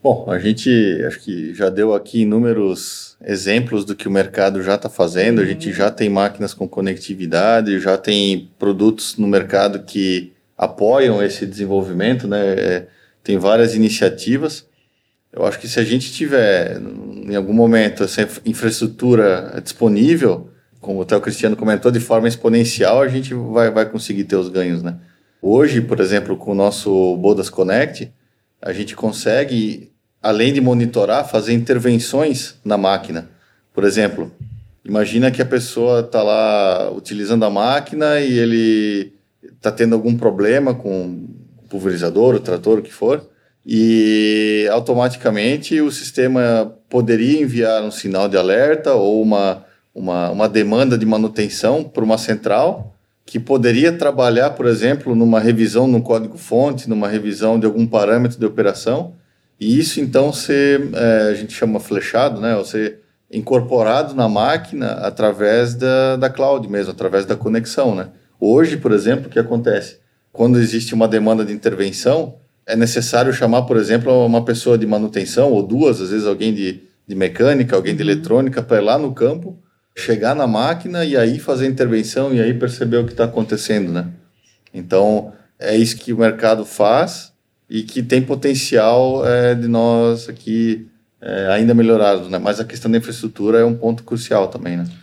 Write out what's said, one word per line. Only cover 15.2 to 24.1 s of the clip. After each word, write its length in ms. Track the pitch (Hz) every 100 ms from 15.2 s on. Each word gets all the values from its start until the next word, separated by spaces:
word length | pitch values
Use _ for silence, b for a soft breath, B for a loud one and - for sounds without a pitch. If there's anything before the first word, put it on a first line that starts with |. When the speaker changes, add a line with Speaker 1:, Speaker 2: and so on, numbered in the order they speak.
| _
Speaker 1:
Eu 140 | - 95
acho 120 | -
que 80 | 123
se 140 | 123
a 40 |
gente 280 | 110 123 131
tiver, 680 | - 151 139 107 95 85 - 101 104 104 101 104
em 80 |
algum 200 | 101 95
momento, 500 | 110 117 113 107 107
essa 180 | 98 -
inf-, 180 | 104 -
infraestrutura 1160 | - 110 113 110 110 - 123 117 104 90 - -
disponível, 840 | - - 113 104 131 165 127 85 - b b _
como 220 | - 98
até 140 | 90 101
o 40 |
Cristiano 360 | 104 - 107 107
comentou, 340 | 110 104 123
de 100 | 120
forma 280 | 117 113 117
exponencial, 720 | 120 117 113 113 - 95 123
a 80 | 135
gente 240 | 131 131
vai, 380 | 123 117 113 117
vai 160 | 110 110
conseguir 380 | 110 -